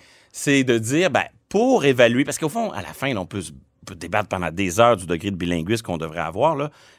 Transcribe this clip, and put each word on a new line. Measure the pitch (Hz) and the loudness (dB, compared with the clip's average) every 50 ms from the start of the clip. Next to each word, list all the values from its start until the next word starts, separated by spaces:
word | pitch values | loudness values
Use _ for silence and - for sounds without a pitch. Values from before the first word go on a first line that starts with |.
| _ _ _ _ _ _ | _ _ _ _ _ _
c'est | _ - - 147 139 139 131 | _ -6 0 2 4 4 4
de | 120 120 117 | 4 2 0
dire, | 110 110 135 156 185 180 | 0 0 0 0 0 2
ben, | 127 107 92 - - _ _ _ | 2 0 -2 -2 -6 _ _ _
pour | - 196 233 262 262 214 143 | 0 0 2 4 4 4 4
évaluer, | 143 131 120 120 117 117 123 147 | 4 6 6 6 6 6 2 0
parce | 151 139 - | 0 -2 -4
qu'au | 160 156 | -4 -4
fond, | 151 233 233 101 | -4 -4 -6 -6
à | 76 104 | -6 -8
la | 90 76 80 | -10 -12 -10
fin, | - - 139 131 | -6 -6 -4 -4
là, | 101 | -4
on | 90 | -6
peut | 85 - 101 | -6 -8 -10
se, | 87 76 | -10 -10
on | 73 65 - _ _ _ - | -14 -18 -20 _ _ _ -20
peut | - 90 | -18 -16
débattre | 82 85 85 90 104 104 - | -14 -10 -4 -2 -2 -2 -2
pendant | - 92 90 82 | -4 -4 -4 -4
des | 78 87 101 92 85 98 | -4 -2 -2 -2 4 4
heures | 117 120 117 | 6 6 6
du | 95 92 | 4 0
degré | 80 87 80 78 98 | -4 -6 -4 -4 -6
de | 101 | -6
bilinguisme | 85 90 85 87 85 80 85 110 113 - | -4 -4 -2 -2 -2 -2 -2 -4 -4 -4
qu'on | - 90 82 | -6 -6 -6
devrait | 80 80 78 85 | -6 -6 -6 -6
avoir, | 80 82 82 95 127 160 165 | -6 -6 -2 0 0 0 0
là, | 139 143 147 - _ _ - _ | 0 -6 -8 -10 _ _ -20 _